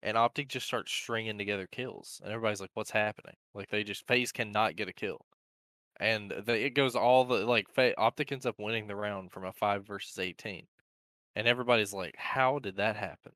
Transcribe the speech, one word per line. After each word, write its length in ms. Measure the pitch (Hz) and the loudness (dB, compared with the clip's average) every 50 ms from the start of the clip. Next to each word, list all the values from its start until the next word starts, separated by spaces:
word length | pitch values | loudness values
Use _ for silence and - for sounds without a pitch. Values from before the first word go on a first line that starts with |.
| - | -2
And 140 | 101 110 113 | 0 2 4
Optic 320 | 117 123 _ - 147 135 | 4 4 _ 0 -6 -4
just 180 | - 131 - - | -6 -8 -6 -4
starts 240 | - 117 101 - - | -4 -4 -4 -4 -6
stringing 440 | - - - 117 113 110 110 107 104 | -6 -4 -4 -4 -4 -2 -4 -4 -4
together 300 | 101 101 104 98 95 - | -2 -2 -2 -2 -4 -6
kills, 540 | - - 123 127 - - - - - - - | -8 -8 -8 -8 -8 -10 -14 -14 -16 -12 -8
and 80 | 95 107 | -6 -6
everybody's 280 | 117 113 110 104 98 | 0 0 0 0 0
like, 100 | 98 95 _ | -6 -8 _
"What's 160 | 113 110 - | -6 -6 0
happening?" 440 | - 110 107 107 104 - - - - _ _ _ _ | 0 2 2 2 -2 -6 -14 -18 -20 _ _ _ _
Like, 160 | 104 98 - | -12 -8 -2
they 140 | - 104 104 | -2 -2 -2
just, 240 | 104 101 - - - | -2 -6 -10 -2 0
FaZe 240 | 123 127 123 113 - | 2 2 2 0 -2
cannot 420 | - 120 107 104 107 110 107 80 | -4 -4 -2 2 2 2 2 0
get 140 | 82 104 90 | -2 -6 -6
a 40 | 90 | -6
kill. 320 | - - 101 85 - - _ _ _ _ _ _ _ _ _ _ _ _ _ _ - | -6 -6 -6 -6 -6 -12 _ _ _ _ _ _ _ _ _ _ _ _ _ _ 0
And 320 | - 107 113 107 104 98 | 2 2 2 2 -2 -6
they, 340 | - - 104 110 120 110 110 | -8 -6 -2 0 0 2 2
it 60 | 143 | 0
goes 240 | 123 131 139 131 117 | 2 4 2 4 4
all 300 | 123 - 120 127 131 127 | 4 6 8 8 8 6
the, 200 | 123 127 107 95 | 6 2 0 2
like, 240 | 113 120 113 98 - | 4 4 2 2 0
Fa-, 280 | - - 127 123 - - | 2 4 4 4 4 4
Optic 320 | 104 117 - - 151 - | 2 2 2 0 -4 -4
ends 140 | 143 131 - | -4 -4 -4
up 100 | 127 107 - | -4 -4 -4
winning 280 | 107 104 113 113 107 104 | -4 -2 -2 -4 -4 -4
the 80 | 101 101 | -6 -4
round 340 | 104 104 101 98 92 90 - | -4 -4 -4 -6 -8 -10 -12
from 120 | 95 95 | -8 -8
a 80 | 92 95 | -8 -4
five 320 | - - 104 101 101 98 101 | 0 2 2 2 0 -2 -6
versus 320 | 101 98 - - - - | -10 -10 -10 -10 -6 -4
eighteen. 480 | 92 92 85 - - 113 113 - - _ _ _ _ _ _ _ _ _ _ _ _ _ _ | -4 -4 -4 -8 -10 -10 -10 -10 -14 _ _ _ _ _ _ _ _ _ _ _ _ _ _
And 120 | - 107 120 | -2 2 2
everybody's 460 | 120 123 123 120 123 113 104 98 104 | 2 2 4 4 4 4 4 2 -2
like, 220 | 98 92 82 - - | -6 -6 -6 -8 -8
"How 420 | - - - 135 131 131 139 147 | -6 -4 0 2 4 4 2 0
did 180 | 131 101 92 95 | -2 -6 -2 0
that 180 | 101 110 107 104 | 0 0 0 0
happen? 360 | 104 85 - - _ - - | -6 -8 -8 -12 _ -20 -20